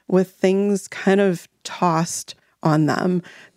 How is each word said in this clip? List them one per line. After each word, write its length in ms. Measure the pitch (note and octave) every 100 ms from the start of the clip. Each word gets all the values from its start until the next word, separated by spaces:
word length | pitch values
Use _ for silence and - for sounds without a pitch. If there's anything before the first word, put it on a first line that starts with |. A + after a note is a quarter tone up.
| -
with 240 | F#3 F#3
things 560 | - F#3+ G3 G3+ G3 -
kind 340 | - - G3
of 260 | G3+ E3+ - _
tossed 720 | - - F3+ D#3+ E3+ - - - _ -
on 240 | E3 D3+ D3+
them. 360 | - F3+ F3+ - - -